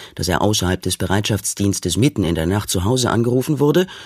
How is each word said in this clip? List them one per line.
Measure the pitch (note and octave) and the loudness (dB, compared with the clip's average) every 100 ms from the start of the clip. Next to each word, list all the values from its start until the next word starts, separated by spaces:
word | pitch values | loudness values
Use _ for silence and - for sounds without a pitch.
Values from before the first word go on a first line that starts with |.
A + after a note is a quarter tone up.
| - - | -14 -6
dass | F2+ | -2
er | F2 | 2
außerhalb | G#2 G#2 F2 F2+ | 2 2 0 -2
des | F#2 - | -2 -4
Bereitschaftsdienstes | F#2 G2 G#2 G#2 - - G2+ G2 F2+ F2+ | -2 0 0 -2 -4 -2 -2 0 -2 0
mitten | C#3+ C3 | 2 2
in | E2+ E2 | 0 0
der | D#2+ | 0
Nacht | G#2 - | -2 -2
zu | G2 G2 | -2 0
Hause | B2+ A#2 | 0 2
angerufen | A2+ A#2+ B2+ B2+ C#3 | 0 2 0 0 2
wurde, | D3 F3 F#3 - | 4 4 0 -6